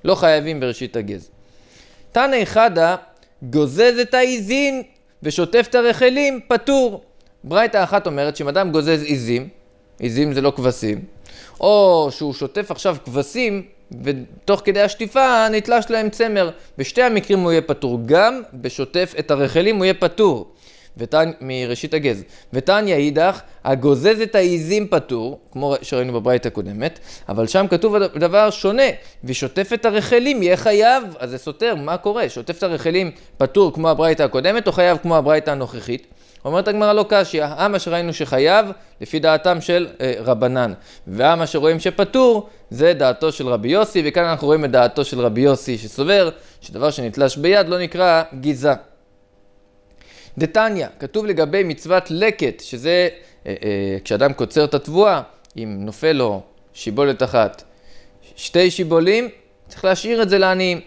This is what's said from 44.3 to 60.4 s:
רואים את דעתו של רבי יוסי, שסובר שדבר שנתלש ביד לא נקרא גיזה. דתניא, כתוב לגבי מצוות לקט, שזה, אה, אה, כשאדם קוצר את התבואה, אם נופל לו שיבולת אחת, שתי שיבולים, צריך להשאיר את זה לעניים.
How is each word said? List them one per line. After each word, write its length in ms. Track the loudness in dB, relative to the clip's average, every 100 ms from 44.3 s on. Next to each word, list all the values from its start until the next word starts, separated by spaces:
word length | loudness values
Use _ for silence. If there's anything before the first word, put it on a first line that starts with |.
| -2 2
רואים 180 | 2 4
את 60 |
דעתו 340 | 4 4 2 -4
של 140 | 0
רבי 220 | -2 2
יוסי, 360 | 2 2 -2 -8
שסובר 520 | -8 -6 2 2 2 -2 -20 -20
שדבר 300 | -16 -4 -2
שנתלש 460 | -2 -8 0 0 0
ביד 320 | 2 2 2
לא 100 | -2
נקרא 440 | -4 0 2 2 0
גיזה. 400 | -6 -6 -2 0 -2 -6 _ _ _ _ _ _ _ _ _ _ -20 -20 -20 -18 -6
דתניא, 500 | -2 0 0 -2 -8 -10
כתוב 260 | -6 -6 -2
לגבי 380 | -2 0 0
מצוות 480 | -2 -6 0 0 0
לקט, 480 | -2 0 0 -4 -4
שזה, 480 | -14 -6 0 2 0 -4 -20 _ -14
אה, 80 | -8
אה, 340 | -4 -4 -4 -6
כשאדם 300 | -4 0 0
קוצר 320 | 0 -2 0 0
את 80 |
התבואה, 480 | -2 -2 2 2 2 -6 _ _ -14
אם 200 | -10 -10
נופל 320 | -10 -4 -2
לו 300 | 0 -2 -4 -10 _ _
שיבולת 500 | -12 -8 0 0 0
אחת, 400 | 0 2 0 -4 -20 _ -20 -20 -20 _ -20 -16
שתי 360 | -2 2 2
שיבולים, 580 | 0 0 2 2 0 -2 -12 _ _ -20
צריך 180 | -4 -2
להשאיר 360 | 0 -2 -2
את 80 | 2
זה 80 |
לעניים. 440 | 2